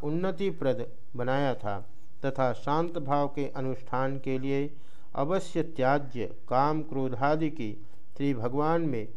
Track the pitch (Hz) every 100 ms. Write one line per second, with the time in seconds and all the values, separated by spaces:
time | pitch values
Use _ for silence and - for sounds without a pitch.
0 | 151 165 185 165 196 165 139 120 120 -
1 | - 123 123 135 139 120 104 101 101 -
2 | - - 135 135 127 117 - 151 170 165
3 | 135 143 143 147 135 135 131 127 - 127
4 | 135 139 135 131 135 139 143 - - -
5 | - - 143 190 190 170 160 160 127 143
6 | 135 123 98 - - 123 143 156 151 135
7 | 131 117 139 156 160 139 110 - - -
8 | - - 139 127 120 135 151 170 160 120
9 | 107